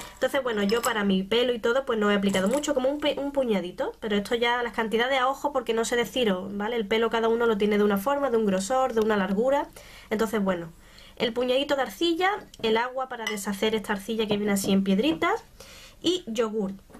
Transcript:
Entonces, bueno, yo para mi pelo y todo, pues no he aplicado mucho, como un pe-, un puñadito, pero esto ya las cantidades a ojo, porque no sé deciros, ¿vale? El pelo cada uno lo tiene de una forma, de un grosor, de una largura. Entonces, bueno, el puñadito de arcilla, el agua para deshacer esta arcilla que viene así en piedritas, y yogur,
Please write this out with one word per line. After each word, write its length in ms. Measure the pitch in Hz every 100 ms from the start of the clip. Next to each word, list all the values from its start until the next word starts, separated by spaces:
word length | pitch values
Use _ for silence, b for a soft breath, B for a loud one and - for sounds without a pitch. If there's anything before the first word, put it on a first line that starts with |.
| B B
Entonces, 280 | 262 277
bueno, 200 | 247 214
yo 180 | 202 233
para 240 | 240 220 202
mi 180 | 190
pelo 300 | 190 226 254
y 60 | 240
todo, 260 | 233 262 269
pues 120 | 220
no 140 | 208
he 40 | 202
aplicado 340 | 196 190 196
mucho, 240 | 285 294
como 160 | 254 262
un 100 | 294
pe-, 160 | 294 269
un 140 | 277
puñadito, 640 | 277 240 196 175 190 381 -
pero 160 | 220 202
esto 180 | 202 233
ya 260 | 240 240
las 100 | 240
cantidades 440 | 233 220 220 254 269
a 120 | 254
ojo, 240 | 277 -
porque 200 | 269 233
no 120 | 226 226
sé 100 | 240
deciros, 640 | 240 262 214 185 196 202
¿vale? 180 | 208 240
El 100 | 202
pelo 240 | 226 226
cada 200 | 226 226
uno 160 | 233 233
lo 120 | 202
tiene 200 | 208 208
de 80 | 208
una 120 | 202
forma, 340 | 269 285 277
de 40 | 226
un 100 | 208
grosor, 460 | 190 196 262 262
de 80 | 226
una 160 | 214 208
largura. 540 | 190 196 262 285 330 B B B B
Entonces, 340 | 214 220 220
bueno, 300 | 190 175 165 - B B B -
el 140 | 233
puñadito 420 | 240 254 262 285 277
de 60 |
arcilla, 480 | 233 - 339 330 370 415 - -
el 140 | 226 220
agua 320 | 254 254 262
para 160 | 233 220
deshacer 500 | 214 208 196 220 220
esta 180 | 214
arcilla 320 | 202 - 226 214
que 120 | 208
viene 160 | 208
así 180 | 196 208
en 120 | 196
piedritas, 600 | 196 190 294 320 339 453 - B B B B B
y 220 | 330 359 226
yogur, 440 | 226 220 214 196 196 -